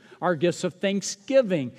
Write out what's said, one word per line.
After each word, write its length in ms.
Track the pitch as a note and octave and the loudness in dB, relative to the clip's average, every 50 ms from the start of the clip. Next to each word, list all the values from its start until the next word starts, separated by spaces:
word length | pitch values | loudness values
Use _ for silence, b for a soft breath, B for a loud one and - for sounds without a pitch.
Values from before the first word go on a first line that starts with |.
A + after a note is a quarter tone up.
| B B B B D#3 | B B B B -2
Our 140 | F3+ F3+ | -2 0
gifts 260 | D3 D3 F3 D#3+ - - | 2 0 0 0 -2 -4
of 120 | F3+ - | -6 -6
thanksgiving 960 | - - G3 G3 G3+ - - - - - - C4+ C4+ B3+ F#3+ F#3 D#3 C3 A#2+ B | -4 -4 -2 -2 -2 -4 -6 -10 -10 -6 2 4 4 4 4 0 -2 -2 -6 B